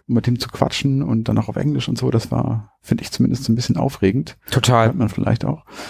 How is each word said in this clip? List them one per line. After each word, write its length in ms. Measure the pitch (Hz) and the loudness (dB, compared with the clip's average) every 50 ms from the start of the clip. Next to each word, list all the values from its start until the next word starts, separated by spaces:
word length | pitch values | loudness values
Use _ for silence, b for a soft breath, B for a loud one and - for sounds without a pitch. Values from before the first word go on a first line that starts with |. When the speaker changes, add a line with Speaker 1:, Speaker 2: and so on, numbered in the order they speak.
| _ | _
Speaker 1:
mit 220 | - 120 113 - 123 | 0 0 2 2 2
dem 120 | 123 123 | 0 -2
zu 100 | - - | -4 -8
quatschen 520 | - - - - - - - 139 135 135 | -4 -2 -2 -2 0 0 0 0 0 0
und 280 | 143 - 113 113 110 117 | 0 0 0 0 0 0
dann 80 | 110 110 | 0 0
auch 100 | 113 - | 0 -2
auf 80 | - | -4
Englisch 320 | - - 147 147 135 - - | -2 -2 -2 -2 -2 -2 -4
und 100 | - - | -4 -2
so, 140 | 127 127 | 0 0
das 180 | - 113 - - | 0 0 0 0
war, 440 | - 120 - 120 117 110 104 - _ _ | -2 -2 0 -2 -2 -4 -6 -8 _ _
find 200 | _ - 127 - | _ -2 -2 -2
ich 100 | - - | -2 -4
zumindest 360 | - - - - 127 123 - - | -2 0 0 2 0 0 0 0
ein 80 | 113 | 0
bisschen 220 | 123 123 - - - | 0 0 0 0 0
aufregend. 600 | 127 139 - - 101 95 107 135 160 - - - _ - | -2 -2 0 0 2 2 2 0 -2 -6 -10 -18 _ -4
Speaker 2:
Total. 360 | - 127 - - 123 117 113 113 | -2 2 4 4 6 6 4 4
Speaker 1:
Hört 100 | - - | 2 2
man 120 | 110 110 | 0 -2
vielleicht 360 | - - - - 117 117 - | 0 -2 0 0 0 0 0
auch. 180 | - 151 - B B B B B | -2 -4 -4 B B B B B